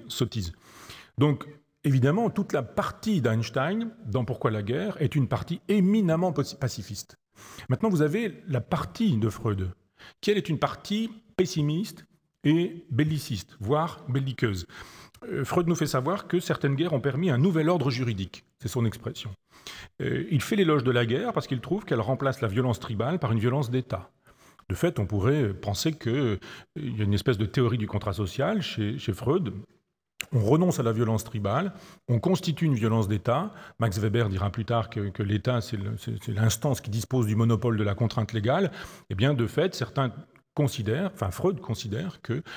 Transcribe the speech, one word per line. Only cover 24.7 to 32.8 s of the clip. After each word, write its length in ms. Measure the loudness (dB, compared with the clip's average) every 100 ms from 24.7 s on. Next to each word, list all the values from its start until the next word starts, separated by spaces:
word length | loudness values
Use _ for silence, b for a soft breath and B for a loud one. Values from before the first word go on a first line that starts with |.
De 40 |
fait, 240 | 0 0 0
on 60 |
pourrait 480 | 0 2 4 4 2
penser 400 | -2 -4 -2 -2
que, 160 | -2 -2
euh, 300 | 0 0 -2 B B B -10
il 200 | -6 -2
y 60 |
a 20 |
une 80 | 2
espèce 240 | 2 2 0
de 80 |
théorie 320 | 2 2 2 2
du 100 | -2
contrat 280 | -2 -2
social 480 | -2 -4 -2 0 0
chez, 340 | -2 -2 -2 -2
chez 160 | -4
Freud. 400 | -2 0 0 0 -8 -14 _ _ _ _ -14 -2
On 80 | 2
renonce 400 | 4 4 4 2
à 20 |
la 100 | 0
violence 320 | 2 2 0
tribale, 500 | -2 -4 0 0 -2 -6 B B 0
on 100 | 2
constitue 460 | 2 2 0 0
une 100 | 2
violence 320 | 2